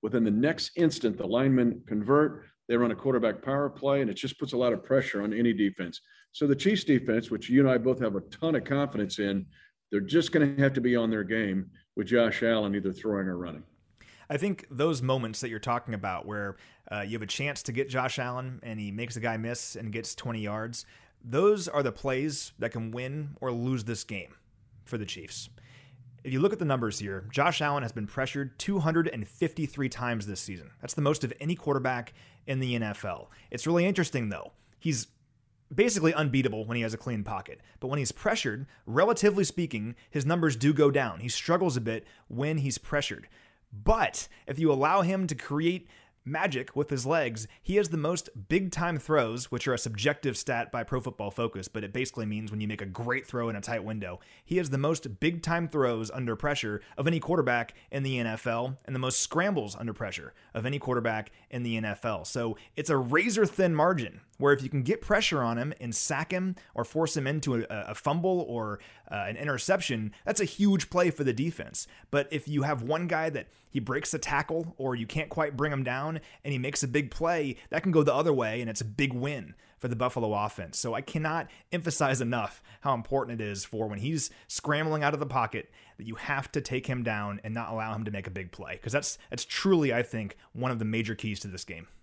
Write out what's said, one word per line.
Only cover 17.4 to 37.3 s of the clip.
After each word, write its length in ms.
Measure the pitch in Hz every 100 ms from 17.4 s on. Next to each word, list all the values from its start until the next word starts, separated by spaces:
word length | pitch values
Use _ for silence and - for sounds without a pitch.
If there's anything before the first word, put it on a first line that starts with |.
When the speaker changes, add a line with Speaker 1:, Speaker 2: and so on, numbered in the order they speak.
| 143 143
Speaker 2:
to 80 | -
get 180 | 117 135
Josh 300 | 131 127 -
Allen 400 | 123 123 127 127
and 180 | 120 110
he 120 | 104
makes 240 | 101 120 117
a 40 |
guy 180 | 113 110
miss 380 | 113 120 - -
and 160 | 110
gets 220 | 110 113
twenty 280 | - 127 110
yards, 440 | 107 107 113 120 - - - _
those 440 | 117 131 196 214 170
are 140 | 147
the 100 | 135
plays 600 | - 143 131 151 139 - -
that 120 | 117
can 200 | 117 113
win 440 | 120 127 147 143 -
or 100 | 131
lose 340 | 120 123 131 110
this 180 | 110
game 320 | - 104 85 - _ _ _ - -
for 140 | 117
the 60 | 104
Chiefs. 440 | - 80 - - - - - - - - -
If 100 | 139
you 80 | 131
look 100 | 190
at 80 | 214
the 60 | 160
numbers 340 | 131 113 98
here, 260 | 101 98 101
Josh 300 | 123 156 -
Allen 220 | 147 143
has 100 | 120
been 120 | - 104
pressured 540 | - 131 139 135 -
two 200 | - 196
hundred 280 | 156 160 165
and 180 | 117 101
fifty-three 640 | - 165 - 151 - 131
times 400 | - 123 113 101
this 140 | 92
season. 300 | - 92 71 -
That's 120 | -
the 80 | -
most 220 | 147 151
of 80 | 131 -
any 160 | 143 170
quarterback 580 | 156 135 127 127 117 - - - -
in 140 | 135
the 160 | 127 120
N 80 |
F 220 | 107 101 101
L. 260 | 87 - - -
It's 160 | - 156
really 200 | 170 180
interesting, 420 | 190 175 139 110
though. 240 | 90 - _ _ _
He's 300 | 165 131 - _ _ _ _ _ _
basically 400 | 139 240 208 160
unbeatable 520 | 151 151 135 127 110 107
when 120 | 117
he 60 |
has 100 | 113
a 40 | 110
clean 260 | - 113
pocket. 340 | 101